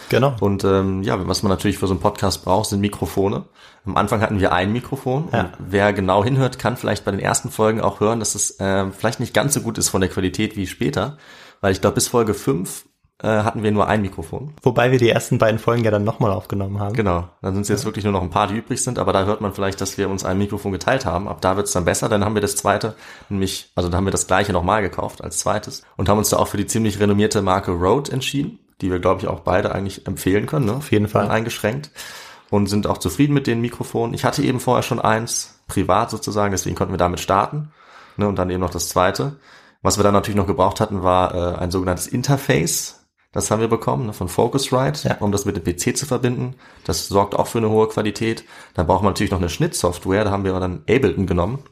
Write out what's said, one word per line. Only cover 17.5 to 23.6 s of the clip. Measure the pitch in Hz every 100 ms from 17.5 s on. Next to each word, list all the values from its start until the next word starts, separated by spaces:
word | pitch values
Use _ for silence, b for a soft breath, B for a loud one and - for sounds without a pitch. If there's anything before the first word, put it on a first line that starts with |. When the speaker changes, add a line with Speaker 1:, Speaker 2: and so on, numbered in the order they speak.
Speaker 2:
sind's | 95 101
jetzt | -
Speaker 1:
Ja. | 110
Speaker 2:
wirklich | 107 104
nur |
noch | 98
ein | 87
paar, | 98 101
die | 110
übrig | - 120
sind, | - 113
aber | 95
da | 95 95
hört | 110
man | 104
vielleicht, | 95 98 95
dass | 98 -
wir | 95
uns | 95
ein | 95 95
Mikrofon | 101 104 101
geteilt | 92 - 131
haben. | 90 87 104
Ab | -
da | 92 95
wird's | 101
dann | 95
besser, | 87 98 127
dann | 104
haben | 101
wir | 107
das | 101 -
zweite, | 104 101 113 - B B B
nämlich, | 98 95 -